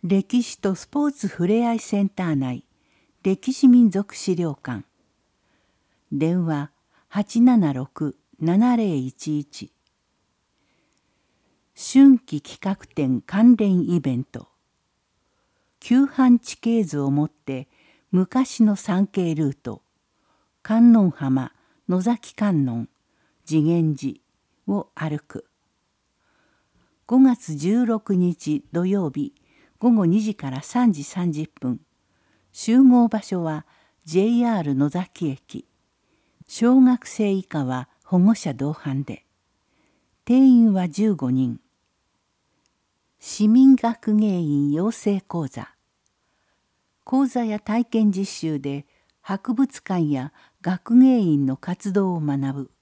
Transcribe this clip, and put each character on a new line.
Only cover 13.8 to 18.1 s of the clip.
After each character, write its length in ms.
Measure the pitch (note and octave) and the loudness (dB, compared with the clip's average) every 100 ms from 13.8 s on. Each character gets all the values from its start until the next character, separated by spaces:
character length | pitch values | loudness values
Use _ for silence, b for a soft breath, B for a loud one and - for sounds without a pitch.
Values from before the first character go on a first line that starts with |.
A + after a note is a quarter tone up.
| E3+ | 0
イ 100 | F3 | -2
ベ 160 | C#3 B2 | -2 -6
ン 60 | C#3 | -6
ト。 240 | - - _ _ _ _ _ _ _ _ _ _ _ _ _ | -14 -18 _ _ _ _ _ _ _ _ _ _ _ _ _
急 260 | - B3 C#4 | -2 0 0
坂 320 | - B3+ A#3+ | 2 4 4
地 200 | - - | 2 -8
形 240 | A#3 A#3 | -2 -2
図 160 | F#3 D3 | -2 -4
を 100 | C#3 | -2
持 180 | C#3+ D3+ | -2 -2
っ 20 | |
て 400 | _ - C3 C#3 _ _ _ _ | _ -12 -12 -12 _ _ _ _